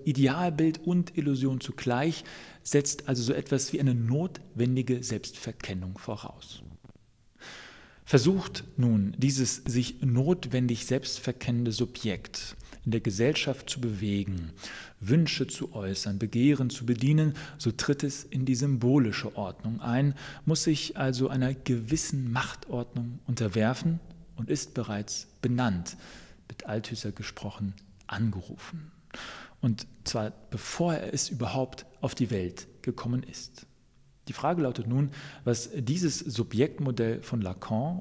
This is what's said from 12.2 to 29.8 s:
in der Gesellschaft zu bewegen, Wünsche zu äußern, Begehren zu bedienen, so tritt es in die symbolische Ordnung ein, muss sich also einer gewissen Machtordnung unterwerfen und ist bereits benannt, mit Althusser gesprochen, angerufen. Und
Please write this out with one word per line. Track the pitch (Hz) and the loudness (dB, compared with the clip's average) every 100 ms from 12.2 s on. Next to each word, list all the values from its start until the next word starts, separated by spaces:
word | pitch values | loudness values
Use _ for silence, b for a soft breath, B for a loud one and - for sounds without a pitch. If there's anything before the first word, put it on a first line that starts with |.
| - - - - B B | -6 -10 -10 -12 B B
in | - | -2
der | 113 | 0
Gesellschaft | 120 95 120 156 - 131 - | 0 2 4 4 0 -4 -6
zu | - | -4
bewegen, | 120 104 104 101 98 92 82 B B B B B | -2 -2 0 0 0 -4 -6 B B B B B
Wünsche | 101 156 160 - 131 | 4 4 4 2 -2
zu | - 113 | -4 -8
äußern, | 110 95 98 107 98 | -6 -4 -2 -2 -2
Begehren | 107 117 135 139 127 | 0 4 6 6 2
zu | - 117 | 0 0
bedienen, | 120 131 151 156 143 B B | 2 6 6 4 0 B B
so | 117 | -2
tritt | - - 143 | 0 0 2
es | 143 - | 0 -4
in | - 135 | -6 -2
die | 135 | 2
symbolische | 123 143 131 120 143 113 - - - | 2 2 4 6 6 6 2 -4 -4
Ordnung | 98 - 113 113 | -6 -4 -6 -4
ein, | 120 123 143 139 B B | 0 2 2 0 B B
muss | - 160 | 0 2
sich | - 151 - - | 2 2 0 -2
also | 135 123 131 | 0 2 0
einer | 131 127 | 2 0
gewissen | 135 - 120 113 156 - 139 127 | 0 0 0 2 0 0 -2 0
Machtordnung | 120 - - - 123 120 - 120 123 - | 0 -2 -6 -6 -4 -4 -4 -6 -6 -4
unterwerfen | 120 110 110 110 123 165 165 - - - - | 0 2 4 2 2 0 0 -4 -16 -16 -8
und | 113 | -2
ist | 147 - | -2 -2
bereits | - 113 101 104 - - - | -6 -4 -4 -4 -8 -10 -4
benannt, | 120 123 123 90 85 - B B B B - | 0 2 2 0 -2 -10 B B B B -18
mit | - - | -14 -6
Althusser | 107 - 110 104 | -6 -4 -6 -6
gesprochen, | - 101 - 104 - 101 95 - - - | -8 -10 -8 -10 -6 -6 -6 -16 -20 -10
angerufen. | 101 113 92 - - - 165 156 - - B B B B B | -2 0 -2 -8 -14 -12 -12 -14 -20 -18 B B B B B
Und | 123 110 | 0 0